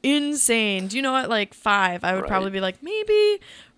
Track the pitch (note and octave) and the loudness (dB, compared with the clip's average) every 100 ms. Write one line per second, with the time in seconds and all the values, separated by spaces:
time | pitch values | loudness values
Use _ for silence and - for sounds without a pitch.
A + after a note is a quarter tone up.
0 | C4 D4 D4 D4 - A3+ G#3+ F#3+ F#3+ A3+ | 2 0 0 -2 0 2 0 -2 -4 -4
1 | C4+ C4 - A3 G3+ - A3 G3+ F#3+ F3 | 0 -2 0 -2 -2 -4 0 2 2 0
2 | F3+ F#3+ - F#3+ F#3+ G3 F#3+ F#3+ D#4 G#4+ | -2 -2 0 -2 -2 -2 -4 -6 -8 -6
3 | G#4+ G#4+ G#4 G4+ - - - | 2 4 4 2 -6 -20 -20